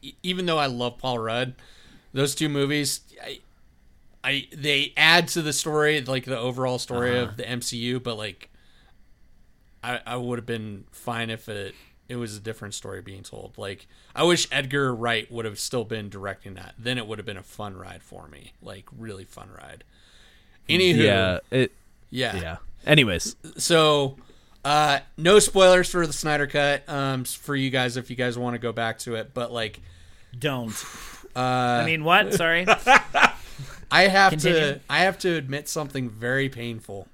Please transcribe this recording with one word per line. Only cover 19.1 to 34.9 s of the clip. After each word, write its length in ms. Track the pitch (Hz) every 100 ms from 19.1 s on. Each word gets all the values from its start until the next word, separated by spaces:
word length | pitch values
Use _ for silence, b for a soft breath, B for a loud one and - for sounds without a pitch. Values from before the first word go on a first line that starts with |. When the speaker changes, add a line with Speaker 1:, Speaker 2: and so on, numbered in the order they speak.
| 98
Speaker 1:
fun 260 | 95 - 98 -
ride. 280 | 67 - - b b b b b b b -
Anywho, 280 | 170 185 160
Speaker 3:
Yeah, 360 | 110 98 95 92 -
it, 220 | 131 127 - _ _ -
Speaker 1:
yeah. 260 | 123 123 101
Speaker 3:
yeah. 200 | 85 82 - - -
Anyways, 500 | 151 120 85 - - - -
Speaker 1:
So, 580 | - 165 156 147 135 135 b b b b
uh, 360 | 139 147 151 139 - -
no 200 | 160 208
spoilers 520 | 208 196 185 185 180
for 160 | 180 165
the 60 |
Snyder 340 | 143 160 147 143
Cut, 420 | 147 143 139 -
um, 340 | 147 139 131
s-, 120 | 123
for 200 | - -
you 140 | 143 135
guys 260 | 131 123 120
if 100 | 117
you 60 | 123
guys 220 | 123 120
wanna 200 | 123 120
go 140 | 117
back 260 | 113 113 110
to 140 | - 113
it. 160 | 107
But, 180 | - 117
like, 280 | 117 110 - b b b b b 123
Speaker 2:
Don't. 340 | 147 131 113 104 - B B B - 123
Speaker 1:
uh, 20 |
Speaker 2:
I 440 | 127 127 123 120
mean, 200 | 117 160
what? 280 | 156 185 208
Sorry. 320 | 196 165 165 185
Speaker 1:
<laughs> 1200 | 240 - 254 - - - - - - 139 - -
I 120 | 151 190
have 220 | 190 196
Speaker 2:
Continue. 280 | 156 156 165
Speaker 1:
to, 200 | 151 139
I 120 | -